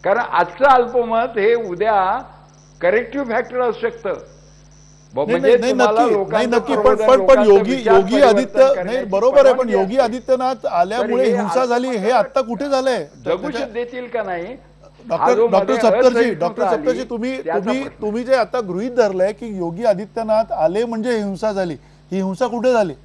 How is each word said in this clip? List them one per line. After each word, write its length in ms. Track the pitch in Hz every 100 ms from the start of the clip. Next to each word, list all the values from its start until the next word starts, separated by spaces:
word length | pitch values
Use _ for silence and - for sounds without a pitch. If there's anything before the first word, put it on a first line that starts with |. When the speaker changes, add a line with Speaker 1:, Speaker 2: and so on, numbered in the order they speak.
Speaker 1:
कारण 140 | 185 214
आजचं 480 | 233 165 175 - 277
अल्पमत 720 | 254 240 247 226 226 233 226
हे 160 | 202 240
उद्या 680 | 214 175 214 208 185 233 262 - - - _ -
corrective 440 | 175 214 240 277 254
factor 360 | 226 240 247
असू 280 | 247 214 226
शकतं. 240 | - 202 165 - - - - - - - - _
ब-, 40 | -
Speaker 2:
नाही, 140 | 151
Speaker 1:
म्हणजे 160 | 254 269
Speaker 2:
नाही, 120 | 240
नाही, 120 | 240
Speaker 1:
तुम्हाला 300 | 262 240 220
Speaker 2:
नक्की, 120 | 240
Speaker 1:
लोकांचं 200 | 208 190
Speaker 2:
नाही, 120 | 214 240
नक्की, 280 | 233 247 269
पण, 60 |
Speaker 1:
प्रबोधन, 260 | 214 208 220
Speaker 2:
पण, 80 | 254
पण 40 |
Speaker 1:
लोकांचं 320 | 190 - 214
Speaker 2:
योगी, 240 | 202 196 269
Speaker 1:
विचार 180 | 220
Speaker 2:
योगी 200 | 220 190
Speaker 1:
परिवर्तन 220 | 254 262 214
Speaker 2:
आदित्य, 240 | 262 -
Speaker 1:
करण्याची 380 | 269 254 180 254
Speaker 2:
नाही, 80 | 233
बरोबर 320 | 196 240 269
आहे, 60 |
पण 80 | 269
Speaker 1:
परवानगी 220 | 254 240
Speaker 2:
योगी 240 | 196 190 254
Speaker 1:
असते. 60 |
Speaker 2:
आदित्यनाथ 520 | 240 247 - 254 262 247
Speaker 1:
तर 40 | -
Speaker 2:
आल्यामुळे 560 | 180 180 226 226 240
Speaker 1:
हे 120 | 262 196
Speaker 2:
हिंसा 300 | 208 254 254
झाली, 220 | 240 254
हे 240 | 240 196
Speaker 1:
अल्पमत 260 | 254 262 269
Speaker 2:
आता 40 |
कुठे 280 | 226 233 285
झालंय? 340 | 262 262 233
तर 260 | 147 - -
Speaker 1:
जगू 120 | 180
Speaker 2:
त्याच्या 260 | 269 240 269
Speaker 1:
देतील 400 | 220 240 254 247
का 160 | 240
नाही? 220 | 202 175 180
हा 720 | 269 - _ - _ - 165
Speaker 2:
डॉक्टर, 160 | 147
Speaker 1:
जो 140 | 226 233
Speaker 2:
डॉक्टर 120 | 190
Speaker 1:
मध्ये 160 | 196 247
Speaker 2:
सप्तर्षी, 320 | 220 208 254
Speaker 1:
असहिष्णुता 320 | 233 247 170
Speaker 2:
डॉक्टर 240 | 175 220
Speaker 1:
आली, 140 | 202 160
Speaker 2:
सप्तर्षी, 260 | 151 247
तुम्ही, 400 | 254 233 247 262
Speaker 1:
त्याचा 160 | 160 165
Speaker 2:
तुम्ही, 240 | 196 254
Speaker 1:
प्रश्न. 180 | 269 -
Speaker 2:
तुम्ही 220 | 214 214
जे 120 | 247 262
आता 240 | 208 254
गृहीत 320 | 202 180 240
धरलंय 400 | 247 214 185 190
की 260 | 220 233 196
योगी 260 | 170 170
आदित्यनाथ 680 | 233 190 214 - 220 214 226
आले 340 | - 160 190 240
म्हणजे 320 | 226 233 226
हिंसा 340 | 202 190 214
झाली, 220 | 196 185 139 - _ _
ही 100 | 190
हिंसा 260 | 190 185 247
कुठे 260 | 233 247
झाली? 200 | 240 190 131